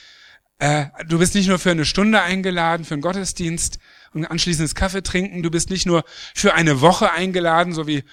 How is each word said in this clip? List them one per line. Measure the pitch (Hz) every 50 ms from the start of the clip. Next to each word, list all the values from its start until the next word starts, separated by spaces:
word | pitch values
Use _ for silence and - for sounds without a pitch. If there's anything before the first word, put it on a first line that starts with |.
| - - - - - - - _ _ _ _ -
Äh, | 139 147 147 151 143 139 - - 165
du | 160 165
bist | 165 175 180 -
nicht | 202 190
nur | 190 190
für | 175 - 190
eine | 170 160 147
Stunde | - - 190 202 214 220 208
eingeladen, | 180 175 185 190 185 190 180 175 165 165 170 170 160
für | - 160
einen | 143
Gottesdienst | 143 175 190 196 190 170 - - 180 165 170 170 - - - - _ _ _ _ _ _ -
und | 156 160
anschließend | - 165 170 - 180 170 151 165 143 -
Kaffee | - 190 190 180 196
trinken. | 180 - - 180 185 196 180 180
Du | 170 175
bist | 160 170 - -
nicht | 190 180 -
nur | 185 170 165 147 - - - - - -
für | - - 202 160
eine | 165 165 156 143 127
Woche | 139 170 180 - 226 190
eingeladen, | 170 165 180 190 180 185 175 165 160 165 175 180 170
so | 156 156
wie | 151 151 139 - _